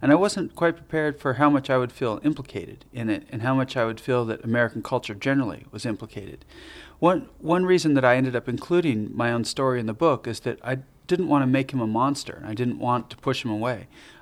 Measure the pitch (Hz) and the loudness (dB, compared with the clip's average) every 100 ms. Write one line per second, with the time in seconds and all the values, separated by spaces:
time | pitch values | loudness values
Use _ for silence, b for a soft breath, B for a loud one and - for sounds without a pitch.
0 | 135 165 208 196 165 - 170 165 - 156 | 2 4 4 0 -6 0 0 0 -4 -2
1 | 151 143 139 127 147 143 135 131 123 - | -2 -2 -4 2 4 4 2 0 0 -2
2 | 123 104 147 143 123 98 85 - - 123 | -4 0 -2 -2 -8 -10 -10 -16 -16 -8
3 | 110 98 - 113 127 131 127 131 113 110 | -4 -4 -6 -6 -2 0 0 -2 -2 -2
4 | - 123 113 - 113 120 117 110 - 123 | -2 0 0 -4 -2 0 0 -2 -4 -4
5 | - 101 135 139 113 76 - 104 120 104 | -4 -4 -2 0 -2 -6 -14 -8 -6 -6
6 | 110 104 95 - - B B B B B | -10 -14 -14 -16 -20 B B B B B
7 | 165 175 - - 160 175 185 180 156 139 | 2 2 -2 -8 0 2 4 4 4 6
8 | 127 127 131 120 - 117 - 175 165 107 | 6 6 4 0 -2 -6 2 2 4 0
9 | 107 - 117 117 107 - 131 123 110 110 | -2 -2 0 0 -2 -2 0 0 -2 2
10 | 165 123 117 107 123 - 123 135 - _ | 2 2 -2 -6 -6 -6 -6 -6 -8 _
11 | - 180 160 143 127 135 135 131 110 110 | -2 0 2 2 4 2 0 -2 0 0
12 | 135 143 - - 107 104 123 - 120 123 | 0 -2 -8 -12 -8 -4 -4 -2 -2 -2
13 | - - 135 123 117 107 120 107 - B | -4 -6 -4 -2 -4 -2 -2 -4 -10 B
14 | B B | B B